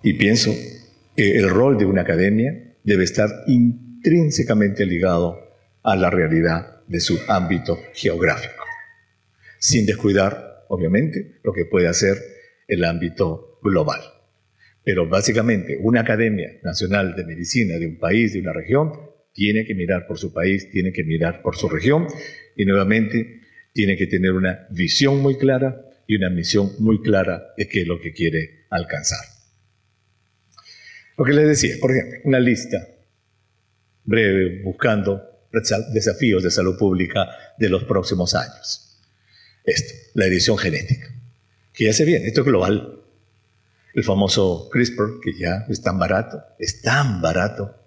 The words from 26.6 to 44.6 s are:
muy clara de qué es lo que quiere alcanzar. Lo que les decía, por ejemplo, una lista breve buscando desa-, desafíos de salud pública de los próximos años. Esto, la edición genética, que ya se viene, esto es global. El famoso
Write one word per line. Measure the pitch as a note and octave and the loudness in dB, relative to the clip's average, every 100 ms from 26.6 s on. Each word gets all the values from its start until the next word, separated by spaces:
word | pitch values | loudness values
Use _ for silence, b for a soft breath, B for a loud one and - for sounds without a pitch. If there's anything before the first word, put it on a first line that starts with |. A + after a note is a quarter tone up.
| G2+ - | 0 0
muy | G#2+ G#2+ | 2 2
clara | A2 G2 F#2 E2+ - - | 2 2 0 -4 -10 -10
de | G2 | -4
qué | G#2 | -4
es | E2+ | -2
lo | E2+ | -6
que | E2+ | -8
quiere | D#2 E2 D#2 D#2+ _ _ | -4 -2 -2 -6 _ _
alcanzar. | E2 E2+ D#2 - - - _ _ _ _ _ _ _ _ _ _ _ _ _ B B B B B - | -6 -6 -6 -6 -8 -12 _ _ _ _ _ _ _ _ _ _ _ _ _ B B B B B -2
Lo | |
que | B2+ | 2
les | C#3+ D3+ | 4 4
decía, | C#3 - - | 4 0 0
por | B2+ | 0
ejemplo, | C3 - - | 0 -2 -6
una | C#3+ C3 | 0 2
lista | B2 A2+ - F#2 - _ _ _ _ _ _ _ _ _ _ _ | 4 0 -2 -8 -8 _ _ _ _ _ _ _ _ _ _ _
breve | - A2+ G#2 F#2+ F#2 F#2 | -2 2 2 2 0 -2
buscando | F#2+ F2+ A#2+ G#2+ G2+ G2 - _ _ | -8 -2 0 0 0 -4 -8 _ _
desa-, | A2+ A2 G#2+ A2 | -4 -2 -4 -2
desafíos | A2 G#2 - B2 F#2 | -2 -2 0 2 2
de | F2+ | 0
salud | - F#2 F2+ | 0 0 2
pública | G2+ F#2 F2+ G#2 F2+ B B - | 0 2 0 -2 -4 B B -2
de | A2 | 0
los | F#2 | 0
próximos | - G2 F2+ F#2 F2 | 0 -2 0 -2 -2
años. | - - - - - _ _ _ b b b b b | -2 -6 -12 -12 -12 _ _ _ b b b b b
Esto, | - - - - - | -4 -2 -4 -14 -6
la | - F#2+ | 0 2
edición | F#2 - G#2 | 2 2 0
genética, | F#2 C#2+ F#2+ - - - - _ _ _ _ | -2 -4 -4 -4 -4 -20 -20 _ _ _ _
que | - | 0
ya | A2 | 0
se | A2 | 4
viene, | D#3 E3+ F#2+ | 4 2 2
esto | A#2 | 0
es | C#3 | 4
global. | G#2 F#2 G#2 - - _ _ _ _ _ _ b b b | 4 4 0 -2 -18 _ _ _ _ _ _ b b b
El | - | -4
famoso | G2+ G2 G2 - F#2+ E2+ | 0 2 2 2 2 0